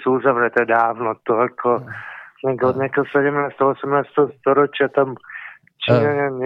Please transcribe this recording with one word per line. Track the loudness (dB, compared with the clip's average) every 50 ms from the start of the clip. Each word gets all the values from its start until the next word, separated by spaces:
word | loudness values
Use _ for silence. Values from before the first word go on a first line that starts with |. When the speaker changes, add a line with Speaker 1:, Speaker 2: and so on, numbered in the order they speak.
| 0
Speaker 1:
sú | 0 0 2
uzavreté | 2 2 2 2 0 0 0 0 0
dávno, | 2 2 2 2 2 0 -2 -4 -6 -6 -6 _
to | -2 0 0
ako | 0 -2 -2 -4 -2 0 0 0 -2 -8 -14 -16 -16 -16 -18 -18 -20 -20 _ _
Speaker 2:
No. | -6
Speaker 1:
nejak | -4 -2 0
od | 0 0 0 0
nejakého | -4 -2 -2 -2 -4 0
sedemnásteho, | 0 0 0 2 0 0 -4 -4 -2 0 0 0
osemnásteho | 0 0 -4 -2 0 0 -2 0 _ 0 0 0 0 _
storočia | _ 2 4 4 2 2 0 -2 -2 0
tam | 2 0 0 0 -2 -12 _ -18 -18 -18 -18 -18 -20 -20 _ _ _ _
Číňania | 0 2 2 4 4 2 0 0 -2 -2
Speaker 2:
Eh. | -2 -2 -2